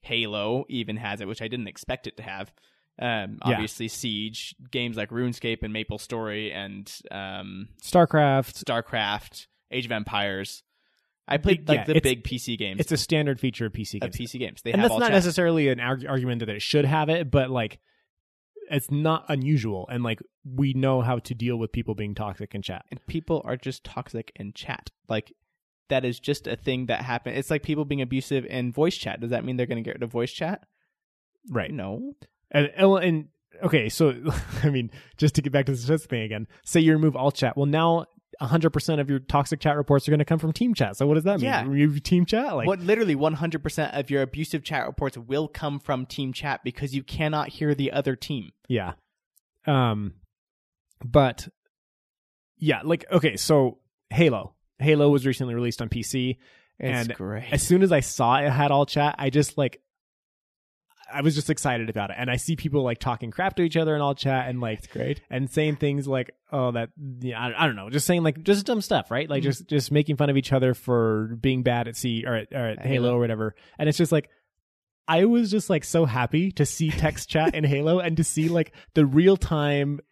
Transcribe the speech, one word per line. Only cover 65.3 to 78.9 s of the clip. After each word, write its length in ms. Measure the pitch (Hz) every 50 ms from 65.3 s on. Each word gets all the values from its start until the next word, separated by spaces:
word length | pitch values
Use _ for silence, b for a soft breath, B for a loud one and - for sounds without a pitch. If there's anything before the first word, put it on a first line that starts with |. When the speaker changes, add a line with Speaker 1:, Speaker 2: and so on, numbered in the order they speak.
Speaker 2:
and 180 | - 127 135 127
saying 260 | - 151 151 156 147
things 300 | 139 - 147 143 143 135 139
like, 240 | 135 131 123 - - _ _ _ -
"Oh, 200 | 139 127 123 120
that," 180 | 117 117 113 _ - 147 135 127 123
yeah, 200 | 127 127 117 110
I, 220 | 117 123 117 98 165
I 20 |
don't 100 | 151 117
know, 120 | 101 95 104
just 180 | 123 147 143
saying, 160 | - 180 175 165
like, 200 | 156 147 160 160
just 240 | 180 202 202 196
dumb 140 | - 240 220 196
stuff, 280 | - 208 143 - -
right? 200 | 113 123 151 156
Like, 120 | 143 135 131
Speaker 1:
Mm-hmm. 80 | 156
Speaker 2:
just, 180 | 135 - - _
just 240 | 151 147 127 - 143
making 240 | 147 147 151 151
fun 120 | 131 147 143
of 60 | 139
each 160 | 135 131 - 135
other 220 | 135 127 127 123
for 600 | - - - 123 120 113 113 110 107 110 110 117 117
being 220 | 113 139 131 127 123
bad 260 | 123 120 120 117 117
at 80 | 113
C 280 | - - 127 117 113 117
or 80 | 131 120
at, 140 | 113 104 - -
or 140 | 139 120
at 120 | 113 107 -
Speaker 1:
At 60 | -
Speaker 2:
Halo 200 | 131 139 127 120 120
Speaker 1:
Halo. 80 | 123
Speaker 2:
or 40 | 120
whatever. 340 | 120 113 113 107 110 107 104 b b b b b
And 100 | 151 151
it's 80 | 143 -
just 140 | 180 151 170
like, 160 | 156 147 _ _ _ _ _ _ _ _ _ _ _ _ _ _ _ _ -
I 160 | 160 165 185
was 260 | 220 233 240 233 202
just, 200 | 190 214 - -
like, 140 | 196 156 -
so 200 | - - 165 165
happy 460 | 139 110 127 123 120 - 156 175 196 180
to 140 | - 147
see 240 | - - - 165 156
text 400 | 151 - 156 156 160 - - -
chat 240 | - 160 156 165 -
in 80 | 156 151
Halo 360 | 143 143 139 147 156 170 185
and 160 | 180 170 160 160
to 60 | 165
see, 240 | - - - 156 160
like, 240 | 170 170 160 - B B B B